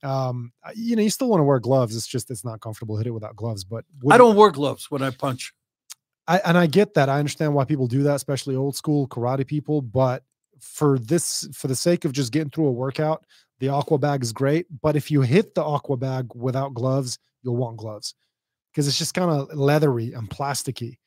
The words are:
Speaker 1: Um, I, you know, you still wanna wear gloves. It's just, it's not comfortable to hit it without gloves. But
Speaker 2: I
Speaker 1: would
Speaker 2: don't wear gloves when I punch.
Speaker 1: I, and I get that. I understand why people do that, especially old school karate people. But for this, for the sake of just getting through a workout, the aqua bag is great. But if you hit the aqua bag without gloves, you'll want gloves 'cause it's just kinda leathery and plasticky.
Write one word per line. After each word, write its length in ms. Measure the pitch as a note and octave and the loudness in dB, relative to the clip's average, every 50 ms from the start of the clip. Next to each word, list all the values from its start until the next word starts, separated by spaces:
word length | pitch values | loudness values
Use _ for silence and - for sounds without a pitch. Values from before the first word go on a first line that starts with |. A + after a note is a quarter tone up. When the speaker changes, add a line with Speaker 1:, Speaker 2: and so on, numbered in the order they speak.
| - | -8
Speaker 1:
Um, 480 | C#3 C3+ C3+ C3 B2+ B2 B2 A#2+ A#2+ _ _ _ | -6 -4 -2 -2 -4 -6 -6 -10 -12 _ _ _
I, 80 | E3 - | -16 -14
you 220 | A3 A3+ A#3 A#3+ | -8 -4 -2 0
know, 40 | A3 G#3 | 2 2
you 60 | G#3+ | 0
still 180 | - - C4+ B3 | 0 -2 0 2
wanna 160 | G#3+ E3+ D3 | 4 4 4
wear 140 | C#3 C#3 B2+ | 4 4 2
gloves. 340 | A2 A#2 C3+ C3 B2 G#2+ A2+ | 2 2 2 2 2 0 -2
It's 120 | A2+ - | -8 -8
just, 220 | - - B2+ - - | -6 -6 -6 -6 -6
it's 140 | B2+ - - | -12 -12 -10
not 160 | B2 A2 A2 | -12 -12 -10
comfortable 360 | - A2+ G#2+ - A#2 G#2+ G#2+ | -12 -12 -12 -10 -8 -6 -6
to 40 | G#2 | -4
hit 80 | A2+ | -4
it 40 | B2 | -4
without 260 | A#2 A2 G#2+ G#2+ A2 | -6 -8 -10 -12 -12
gloves. 260 | G2+ G#2+ A#2 A2 G2+ F#2+ | -8 -8 -8 -8 -8 -10
But 220 | - A2+ A2+ - _ _ C#3 | -10 -12 -12 -12 _ _ -4
Speaker 2:
I 40 | B2 | 2
Speaker 1:
would 120 | C#3 G3 | 6 8
Speaker 2:
don't 180 | A#3+ B3 A#3 G#3 | 10 10 10 10
wear 160 | G3+ G#3+ G3+ | 8 8 8
gloves 400 | D#3 C3+ C#3+ C3+ - - - - | 6 0 -2 -4 -4 -6 -10 -8
when 100 | D3+ C3+ | -6 -4
I 100 | C3+ C3+ | -4 -4
punch. 420 | B2+ - - C#3 B2+ B2+ - - _ _ _ _ _ _ _ _ - _ _ _ _ _ _ | -4 -4 -4 -4 -4 -6 -10 -14 _ _ _ _ _ _ _ _ -20 _ _ _ _ _ _
Speaker 1:
I, 120 | - E3+ F#3+ | 0 0 2
and 180 | - F3 E3+ | 4 4 4
I 80 | F3+ F3 | 4 4
get 300 | D#3 C3 F#3+ G#3 G3+ _ | 6 4 4 2 4 _
that. 120 | D#3 C#3 | 2 2
I 120 | C3+ C3+ C#3+ | 2 2 0
understand 340 | D3 C#3+ - - D#3+ D3+ D3 | 0 -2 -2 -2 -2 0 2
why 100 | C#3+ C3 | 0 0
people 240 | - D#3 C3+ C3 | 0 0 -2 0
do 160 | A#2+ A#2+ C3+ C#3+ | 0 0 2 2
that, 120 | C#3+ C#3+ | 2 0
especially 400 | C3+ - - C#3+ B2+ - C#3 C3 | 0 -2 -4 -6 -4 -4 -4 -4
old 180 | B2+ C3+ C#3+ C3+ | -2 -2 -4 -4
school 320 | - - D#3 D3+ D3 C#3 | -4 -2 0 0 0 0
karate 400 | B2 - A#2+ A#2 B2 C3 C3+ C3+ | -2 -4 -4 -2 -2 -2 -2 -4
people. 340 | - D3+ D3+ C3+ - D3+ D3+ | -4 -4 -6 -2 -2 -2 -2
But 420 | C3+ A#2 G2 C3 C3 B2+ B2 - _ _ _ _ _ _ _ _ | -2 -2 0 2 2 2 0 -4 _ _ _ _ _ _ _ _
for 400 | - - - - D3+ D3 C#3 B2+ | -20 -20 -4 0 2 2 2 2
this, 480 | A2+ A2 D#3+ F3 - - - - - - C#3 | 0 0 -2 0 0 -2 -6 -8 -8 -10 -14
for 140 | - - C3+ | -8 -6 -4
the 60 | C3 | -4
sake 280 | - - F3 F3 E3+ - | 0 2 0 0 2 -2
of 80 | D#3 | -4
just 220 | C3 C#3 C3+ A#2 G#2+ | -2 -2 -4 -2 -2
getting 160 | D#3 D#3+ C#3+ | -4 -4 -4
through 180 | - D#3+ D#3+ | -2 0 0
a 40 | C#3 | 0
workout, 520 | B2 A#2 C3 C3+ B2+ - D#3 D#3 D#3+ - _ _ _ _ _ _ _ _ | 0 -2 -4 -6 -4 -2 -2 -2 -2 -4 _ _ _ _ _ _ _ _
the 100 | C3 C3+ | -4 -2
aqua 300 | C#3 C#3+ C#3 - E3 C3+ | 0 -2 0 0 0 2
bag 240 | C3+ D3 C#3+ C#3 B2+ | 2 0 0 0 -4
is 100 | A2+ A2 | -6 -4
great. 320 | - C3+ C#3 D3 E3 F3+ _ D#3+ A#2 | -2 0 0 0 0 -2 _ -14 -2
But 140 | - D#3 D3 | -2 0 0
if 160 | D3+ - - | 0 -2 0
you 100 | D3+ C#3+ | 2 2
hit 320 | C3 A2+ C3+ G3 A3 - _ | 2 4 4 2 2 2 _
the 100 | F3+ D3+ | -4 -2
aqua 320 | D3+ D3 C#3 - - C#3 | -2 -2 -4 -2 -4 -4
bag 300 | B2 C3 C3 C3 C3 C3 A2 - | -4 -4 -4 -4 -6 -6 -8 -10
without 400 | A#2+ A#2 C3 B2 C3+ C3+ C#3 C3+ | -6 -6 -4 -2 -2 -4 -4 -6
gloves, 460 | A#2 A#2+ C3 C3 C#3 C3+ B2 A2+ - _ _ _ _ _ | -4 -2 0 0 0 -2 -4 -10 -12 _ _ _ _ _
you'll 140 | B2+ A#2+ | -4 -2
want 200 | A#2+ C3 A#2 A2+ | -2 -2 -4 -6
gloves 380 | A2 G#2+ A2 G#2+ G#2 - - - _ _ _ _ _ _ _ _ _ _ _ _ | -10 -12 -12 -12 -12 -12 -14 -14 _ _ _ _ _ _ _ _ _ _ _ _
'cause 140 | D#3 C#3+ | -2 -2
it's 100 | C#3+ C3 | 0 -2
just 160 | - E3 - - | -2 -4 -4 -2
kinda 320 | F3+ F#3 F3 D#3 C#3 C#3 - - | 0 0 2 0 0 -2 -6 -4
leathery 600 | D3 C#3 C#3 D3 D3+ D3+ D3 B2+ A#2 A2+ B2 - | 0 2 4 4 4 4 4 2 0 -4 -6 -8
and 140 | A#2+ A2 G2 | -10 -12 -12
plasticky. 640 | - - C#3+ C#3+ C#3 - - - A#2+ - A#2+ A#2 B2+ _ _ | -8 -8 -6 -4 -4 -4 -6 -8 -8 -8 -10 -12 -12 _ _